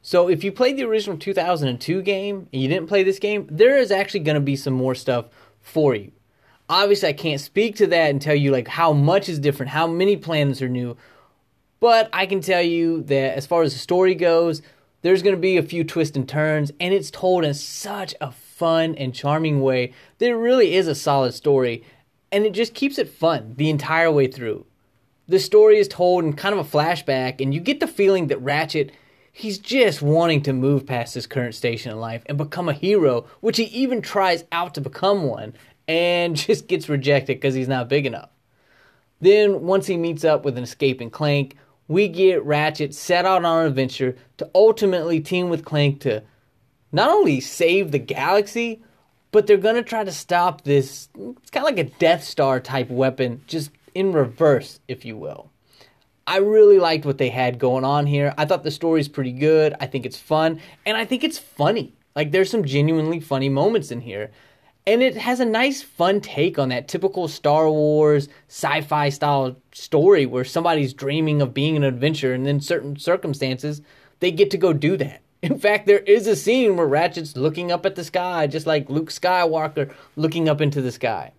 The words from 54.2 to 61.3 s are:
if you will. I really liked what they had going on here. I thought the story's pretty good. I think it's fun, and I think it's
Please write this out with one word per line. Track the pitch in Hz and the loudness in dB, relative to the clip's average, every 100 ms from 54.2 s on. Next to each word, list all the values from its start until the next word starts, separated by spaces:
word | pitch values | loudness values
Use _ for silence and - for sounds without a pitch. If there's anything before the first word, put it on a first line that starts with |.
| 127 117 160 131 - - - | -2 2 2 2 0 -20 -14
if | 127 | -14
you | 120 110 | -12 -12
will. | 73 - - _ _ _ _ _ _ _ - | -12 -14 -20 _ _ _ _ _ _ _ -4
I | 190 | 0
really | 202 214 208 196 | 4 8 10 8
liked | 170 160 | 6 0
what | 147 139 | -2 -2
they | 127 | -2
had | 117 127 123 | 0 -2 0
going | 127 127 | 0 0
on | 127 143 143 | 0 0 0
here. | 143 143 - | 0 0 -2
I | |
thought | 151 175 | -2 -2
the | - | -2
story's | 156 165 160 143 | -4 0 0 0
pretty | 147 127 | -4 -6
good. | 123 151 156 156 - | -2 2 4 4 -2
I | 135 | -8
think | 139 123 | -8 -8
it's | - | -14
fun, | - 156 160 160 - - - | -4 0 0 -2 -12 -10 -4
and | 208 | -4
I | |
think | 226 247 | -2 -4
it's | 311 | -4